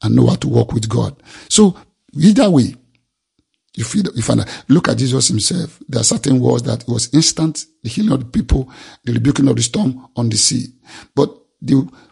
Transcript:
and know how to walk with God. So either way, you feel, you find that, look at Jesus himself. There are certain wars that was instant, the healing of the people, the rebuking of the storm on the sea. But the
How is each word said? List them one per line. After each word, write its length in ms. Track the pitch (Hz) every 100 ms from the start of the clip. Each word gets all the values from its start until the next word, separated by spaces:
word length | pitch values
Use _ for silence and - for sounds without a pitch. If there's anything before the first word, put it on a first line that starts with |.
and 140 | 110 120
know 120 | 120
how 80 | 120
to 120 | 139
walk 240 | 117 117
with 160 | 120 110
God. 320 | 117 101 - - - -
So 280 | - 208 - _ _ _
either 360 | 147 170 208 208
way, 260 | 156 117 - _ _ _ _ _ _ _ _ _ -
you 80 |
feel, 200 | 113 202 190 120
you 60 |
find 180 | 113 117
that, 260 | 101 - -
look 200 | 151 -
at 80 | 113
Jesus 300 | 131 131 -
himself. 520 | 107 - 180 160 - -
There 140 | 117
are 40 | 113
certain 340 | 233 - 131
wars 240 | 123 123
that 220 | 120 117 -
was 260 | 117 -
instant, 520 | 147 160 - 160 151 - _
the 60 | -
healing 240 | - 214
of 60 | 131
the 60 | 113
people, 460 | - - 139 131 - - -
the 100 | 120
rebuking 340 | 117 123 143 139
of 100 | 117
the 40 |
storm 480 | - - 165 127 - -
on 140 | 117
the 80 | 104
sea. 300 | - 127 - _ _ - -
But 240 | - - - _ _
the 280 | 127 135 - - _